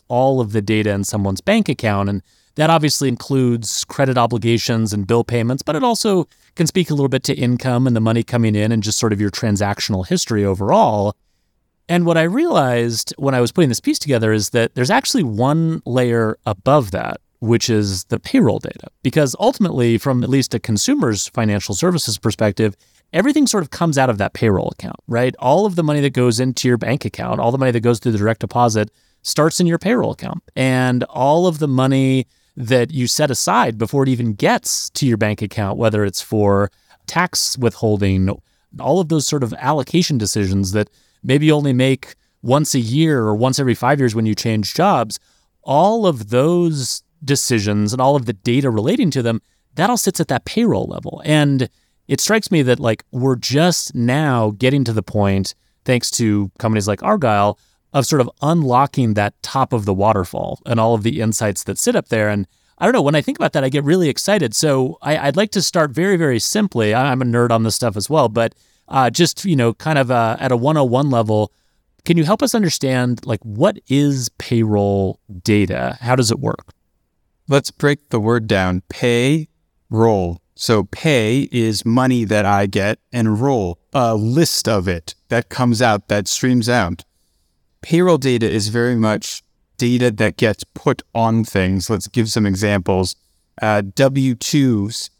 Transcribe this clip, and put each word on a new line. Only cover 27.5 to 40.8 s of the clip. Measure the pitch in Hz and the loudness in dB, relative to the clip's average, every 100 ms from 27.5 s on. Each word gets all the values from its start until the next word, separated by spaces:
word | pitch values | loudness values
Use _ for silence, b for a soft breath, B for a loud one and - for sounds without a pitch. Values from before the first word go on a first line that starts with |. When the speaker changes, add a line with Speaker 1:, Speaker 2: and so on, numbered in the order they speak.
Speaker 1:
the | 135 | 0
money | 131 | 0
that | 117 | 2
goes | 120 113 | 0 0
through | 123 | 0
the | 107 | 0
direct | 107 113 | 0 -2
deposit | 104 120 120 110 107 _ _ _ | -2 0 2 2 -2 _ _ _
starts | - - 156 - | -6 0 0 2
in | 175 | 0
your | 170 | 0
payroll | 196 240 110 | 0 -2 -2
account. | - 185 170 - - | -6 -10 -10 -10 -2
And | 131 127 127 123 | 0 2 0 0
all | - - 139 165 180 | -4 -2 2 2 2
of | 147 | 0
the | 147 | 0
money | 127 131 135 131 131 - _ _ - | 0 2 2 2 0 -2 _ _ -8
that | 117 127 117 | 0 0 0
you | 143 120 | -2 -2
set | - 151 | 0 -2
aside | 120 - 220 151 110 | -2 0 0 0 -2
before | 110 139 | -2 0
it | 135 | 0
even | 123 120 | 0 -2
gets | 101 165 240 - - - | 0 0 0 -2 -6 -8
to | - 135 | -2 0
your | 110 | 2
bank | 107 104 | 0 -2
account, | 104 - 98 104 | -6 -4 -4 0
whether | 113 107 | 0 0
it's | 101 - | -2 -4
for | - 110 101 101 101 b b b - | -4 0 4 2 0 b b b -6
tax | 165 180 - - 131 | -2 -2 -2 -4 -2
withholding, | 117 - 110 104 98 95 95 - _ _ _ - | -2 0 0 0 2 2 0 -4 _ _ _ -8
all | 127 175 | -2 0
of | 160 | 0
those | 160 - | -2 -2
sort | 151 | -2
of | 117 | -4
allocation | - 127 151 - 165 175 131 | -4 -2 -2 0 0 0 0
decisions | 101 110 95 98 98 | -2 -2 0 0 0
that | 107 | -2